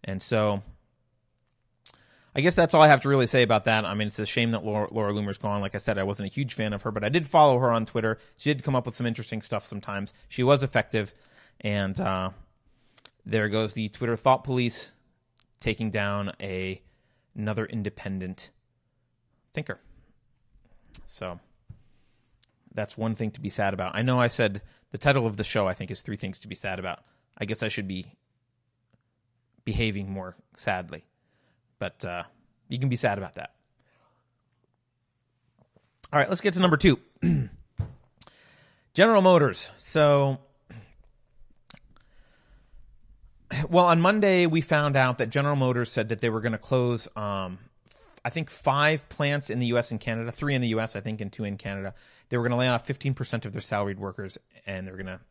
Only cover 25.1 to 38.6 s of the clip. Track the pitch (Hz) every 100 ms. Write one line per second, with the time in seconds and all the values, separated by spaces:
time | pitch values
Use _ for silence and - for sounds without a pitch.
25.1 | 135 113 101 107 110 98 90 90 92 -
26.1 | 101 95 92 104 104 98 92 92 82 _
27.1 | _ _ - 104 107 113 110 98 92 90
28.1 | _ _ _ _ _ _ _ _ _ _
29.1 | _ _ _ _ _ - 104 113 101 95
30.1 | 98 92 - _ - - 92 85 80 _
31.1 | _ _ _ _ _ _ _ 98 _ 92
32.1 | 87 85 _ _ _ _ 123 135 123 120
33.1 | 101 92 - - _ _ _ _ _ _
34.1 | _ _ _ _ _ _ _ _ _ _
35.1 | _ _ _ _ _ _ _ _ _ -
36.1 | 147 139 175 202 175 185 151 185 127 -
37.1 | _ 170 170 - - - - - - _
38.1 | _ - _ _ _